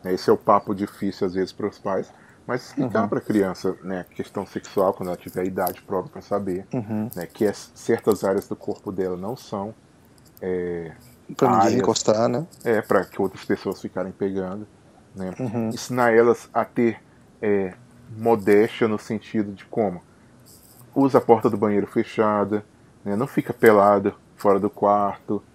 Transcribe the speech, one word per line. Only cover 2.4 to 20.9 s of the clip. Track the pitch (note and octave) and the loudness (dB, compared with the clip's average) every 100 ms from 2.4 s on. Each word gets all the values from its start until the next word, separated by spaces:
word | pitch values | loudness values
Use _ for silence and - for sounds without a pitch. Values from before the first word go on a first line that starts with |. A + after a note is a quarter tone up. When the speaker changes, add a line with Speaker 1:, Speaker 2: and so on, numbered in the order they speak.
| - | -8
Speaker 1:
mas | B2+ - | -8 -6
explicar | - C3 A2 | -6 -2 -2
Speaker 2:
Uhum. | G#2 | -2
Speaker 1:
pra | B2+ | -4
criança, | - G#2+ F#2+ F2 F#2+ - | 0 0 0 -2 -6 -6
né, | F2 F#2 F2 | -10 -10 -10
questão | - F#2 - F#2+ | -12 -10 -8 -8
sexual, | G2 - - F#2+ | -10 -6 0 0
quando | G2 F#2 | 0 -8
ela | F2 | -8
tiver | - F#2 | -8 -6
a | |
idade | F#2+ F#2+ F#2 F#2 | -4 -2 -4 -4
própria | - F#2+ F2+ | -6 -6 -6
pra | F#2+ | -16
saber, | - G2+ G2 F#2 G2 | -6 -4 -4 -8 -6
Speaker 2:
Uhum. | C3 G#2+ G#2+ A2 | -8 -6 -6 -6
Speaker 1:
né, | F#2 E2 | -8 -12
que | - G#2+ | -2 -2
as, | - - | -2 -16
certas | - - A2+ - G2+ | -12 -2 0 0 0
áreas | G2+ G2 - | 0 -2 -4
do | G#2 | -12
corpo | - G2 G#2 | -10 -10 -8
dela | F#2+ F#2 F2+ | -6 -6 -6
não | F#2+ C3 | -10 -12
são, | - G#2 G2+ A2+ _ _ _ _ _ _ | -10 -10 -10 -12 _ _ _ _ _ _
é, | F#2+ F#2 F2 E2+ E2 - - - - - | -6 -4 -6 -8 -10 -18 -20 -20 -16 -2
Speaker 2:
Pra | C3 | 2
ninguém | F#2+ | 4
Speaker 1:
áreas, | G2+ A2+ | 2 2
Speaker 2:
encostar, | F#2+ - - G#2+ A#2+ | 0 0 0 2 0
né? | B2 E3+ - | -2 -8 -8
Speaker 1:
é, | A#2 G#2+ | -2 -2
pra | - G#2 | 2 0
que | F2+ - | 0 -4
outras | F#2+ - | -4 -4
pessoas | - G2+ G2+ F#2 | -6 -4 -4 -8
ficarem | G#2 F#2+ F#2 | -10 -8 -8
pegando, | - G2 F#2+ F#2 G2+ G#2 _ - - _ | -6 -6 -4 -6 -10 -14 _ -20 -20 _
né? | G2 F#2 F#2 | -10 -10 -6
Speaker 2:
Uhum. | B2+ A#2 A2+ | -6 -4 -4
Speaker 1:
Ensinar | A#2 - B2+ A#2+ | -6 -6 0 4
elas | A2+ A#2 A2 - | 6 6 2 -2
a | A#2+ | -4
ter, | G#2+ - A#2 G#2 _ - - _ | -4 0 0 -2 _ -20 -20 _
é, | G#2+ G2+ F#2 - - - - A2 | -2 0 -2 -8 -20 -20 -18 -4
modéstia | A#2 A2+ G2 G2+ A2+ - A2+ | 0 2 4 4 4 0 -2
no | G#2 | -2
sentido | - A2 - A2+ G2+ | -4 -8 -4 -4 -4
de | G2 | -8
como | - A#2+ G2+ F2+ _ _ _ - - - - - - | -8 -2 -2 -4 _ _ _ -20 -20 -20 -20 -20 -6